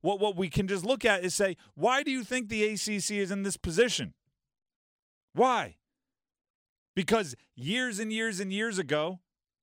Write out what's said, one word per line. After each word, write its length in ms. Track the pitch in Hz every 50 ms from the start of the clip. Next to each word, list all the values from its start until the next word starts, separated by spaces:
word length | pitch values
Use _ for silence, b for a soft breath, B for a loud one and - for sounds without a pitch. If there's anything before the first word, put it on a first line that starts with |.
what, 180 | - 180 208 190
what 180 | 208 214 185
we 120 | 170 190 160
can 160 | - 220 190
just 180 | 185 202 185 165
look 200 | 226 269 214 -
at 200 | 220 202 185 180
is 120 | 180 -
say, 200 | - 202 190 170 b b b b
"Why 260 | 139 165 233 254 277 294
do 80 | 294
you 140 | 262 262 220
think 240 | - 254 254 233 202
the 160 | 226 214 214
A 120 | 214 214
C 220 | 185 - 214 208 196
C 220 | - - 208 202
is 100 | 196 175
in 140 | 202 196 196
this 120 | 196 -
position? 560 | - - 180 160 190 247 233 - - 113 - - _ _ _ _ _ _ _ _ _ _ _ _ _ _ _ _ _ _ _ _ _ _ _ -
Why?" 440 | 143 247 262 247 208 143 113 - _ _ _ _ _ _ _ _ _ _ _ _ _ _ _ _ _ _ _ _ _ _ _ _
Because 400 | 185 180 - 214 226 196 139 117 b b b b
years 460 | 120 123 151 220 254 254 247 208 196
and 120 | 226 214 220
years 280 | 226 226 226 196 175
and 120 | 202 190 190
years 260 | 208 220 233 202 185
ago, 420 | 170 127 147 151 156 170 185 180 - _ _ _ _ _ _ _